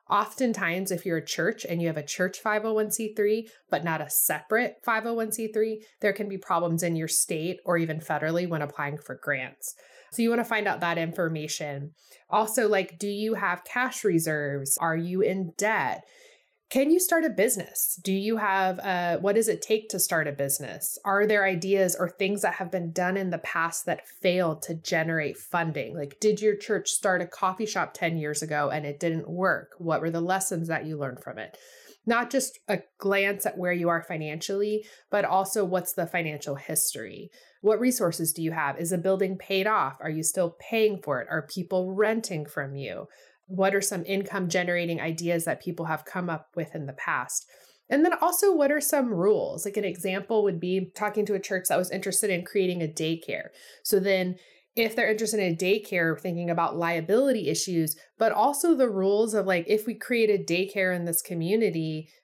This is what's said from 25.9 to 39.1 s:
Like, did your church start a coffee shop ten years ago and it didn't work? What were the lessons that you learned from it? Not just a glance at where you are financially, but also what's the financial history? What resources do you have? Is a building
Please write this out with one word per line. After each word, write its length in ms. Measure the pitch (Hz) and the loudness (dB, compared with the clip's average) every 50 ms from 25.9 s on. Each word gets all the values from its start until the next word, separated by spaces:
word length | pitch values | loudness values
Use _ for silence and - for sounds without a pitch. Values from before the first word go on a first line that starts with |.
| - | -6
Like, 240 | 165 143 143 - - | -8 -8 -8 -4 2
did 200 | 214 214 208 208 214 | 4 4 4 6 4
your 120 | 214 202 | 2 2
church 360 | 202 - - 208 - - - | 2 0 -2 -2 0 0 -2
start 320 | - - - 202 185 175 175 | -2 0 2 2 2 2 0
a 40 | |
coffee 380 | 170 - - 196 185 185 - 220 | -4 -4 0 0 0 0 0 -4
shop 300 | 214 - 190 156 - - | -2 -2 -2 -2 -2 -4
ten 240 | - 185 165 165 160 | -2 -2 0 0 0
years 240 | 151 147 151 - 160 | -2 -2 -4 -4 -4
ago 260 | 156 151 147 147 - | -2 -2 0 0 0
and 160 | 127 156 156 | -2 -4 -4
it 140 | 143 143 143 | -6 -6 -2
didn't 280 | 180 170 165 160 - | -2 -2 -2 -2 -4
work? 420 | - 170 175 190 185 147 - - - - - | -6 -4 0 2 2 0 0 -4 -12 -14 -6
What 200 | 170 165 156 - | -2 0 0 0
were 120 | 160 165 | 0 0
the 100 | 165 170 | -2 -2
lessons 460 | 170 175 185 190 185 - 190 165 165 | 0 0 0 0 0 -2 -4 -4 -4
that 180 | 170 160 143 139 | -2 -4 -4 -4
you 100 | 156 156 | -6 -6
learned 280 | 147 143 131 123 - - | -6 -6 -6 -6 -10 -12
from 160 | 135 113 110 | -12 -10 -10
it? 180 | 104 - - - - - - - - - - _ - | -12 -12 -14 -20 -20 -20 -20 -20 -20 -20 -18 _ -2
Not 240 | 214 233 233 240 240 | 0 2 2 0 0
just 300 | - 269 262 - - - _ | 0 -2 -2 -2 -8 -10 _
a 160 | - 202 175 - _ _ - | -4 -4 -4 -4 _ _ -4
glance 480 | - 196 196 196 196 202 202 196 - | 0 2 2 2 2 2 0 -2 -4
at 100 | 196 - | -4 -4
where 160 | 175 180 180 180 | -2 -2 0 0
you 160 | 175 170 170 | 2 2 2
are 140 | 170 165 160 | 2 0 -2
financially, 840 | - 175 156 156 151 151 160 - - 196 196 208 214 214 214 214 - - - _ - | -4 -8 -6 -6 -6 -6 -8 -6 -4 -2 0 0 0 0 -4 -4 -8 -20 -18 _ -2
but 160 | - 208 190 | 0 0 2
also 400 | - 170 190 190 190 - 220 196 | 2 2 2 0 0 0 0 0
what's 280 | 175 185 180 170 - - | 2 0 -2 -2 -2 -4
the 120 | 190 170 | -4 -4
financial 480 | 165 - 175 165 156 151 143 - 151 139 | -2 -2 -2 -2 -2 -6 -6 -6 -6 -8
history? 800 | 139 - - 160 - - - - 117 113 - - - - 175 _ - - _ _ - | -8 -6 -4 -2 -2 -2 -2 -4 -6 -10 -10 -12 -14 -16 -16 _ -20 -20 _ _ 0
What 180 | - 208 220 202 | 2 2 4 4
resources 520 | 247 254 247 - 202 170 160 - 165 160 | 4 2 2 2 0 0 0 0 -2 -2
do 120 | - 170 160 | -2 -2 -2
you 80 | 160 | -2
have? 280 | 160 160 147 139 139 - | -2 0 -2 -2 -2 -4
Is 120 | 175 165 | -2 -2
a 80 | 185 175 | -2 0
building 400 | 170 190 | 2 2